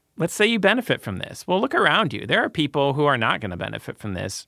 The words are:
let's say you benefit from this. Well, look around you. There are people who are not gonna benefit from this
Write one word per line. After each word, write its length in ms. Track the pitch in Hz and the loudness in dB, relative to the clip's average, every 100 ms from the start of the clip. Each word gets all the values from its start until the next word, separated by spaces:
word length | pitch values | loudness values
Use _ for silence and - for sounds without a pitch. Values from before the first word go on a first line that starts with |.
| _ - | _ -6
let's 180 | 165 | -4
say 100 | - | 2
you 140 | 214 233 | 2 4
benefit 420 | 190 240 - 120 | 2 2 0 -2
from 180 | - 92 | -4 -8
this. 280 | - - - | -8 -10 -2
Well, 140 | 185 | 0
look 140 | 262 | 0
around 380 | 349 165 170 196 | 2 4 4 2
you. 140 | - 113 | -2 0
There 160 | 185 | 0
are 60 | 294 | 0
people 460 | - 147 147 139 | 0 0 2 2
who 100 | 135 | 2
are 140 | 147 127 | 2 2
not 220 | 113 175 | 0 -2
gonna 160 | 104 87 | -6 -6
benefit 400 | 104 107 - - | -8 -8 -12 -10
from 180 | 107 | -8
this 300 | 92 98 - | -6 -6 -10